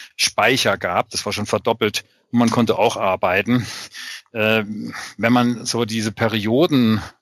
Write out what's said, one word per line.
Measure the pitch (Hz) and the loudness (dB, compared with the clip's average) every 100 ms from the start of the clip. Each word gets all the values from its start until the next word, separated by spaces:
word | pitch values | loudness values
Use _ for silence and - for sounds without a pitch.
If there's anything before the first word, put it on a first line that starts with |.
| - - | -20 -4
Speicher | - - 110 131 110 98 | -2 2 2 4 2 0
gehabt. | 92 92 - | 0 -2 -2
Das | - 107 | -6 -6
war | |
schon | 101 104 | -6 -2
verdoppelt. | 107 120 117 107 - - _ _ | -2 0 0 0 -2 -10 _ _
Und | 120 | 2
man | 117 | 2
konnte | 123 113 - | 2 2 2
auch | 117 107 | 2 2
arbeiten. | 101 92 95 92 107 123 95 - - - - - - | 0 0 0 0 2 0 -2 -10 -16 -16 -16 -16 -12
Ähm, | 117 107 110 104 107 117 - - - | -2 2 2 0 -8 -10 -10 -14 -2
wenn | 117 | 2
man | 123 120 113 - | 4 2 -2 -4
so | 117 | -4
diese | 117 113 110 | -2 -2 -4
Perioden | 101 113 110 104 123 175 139 113 110 - - | -2 -2 0 0 2 2 4 2 2 -2 -16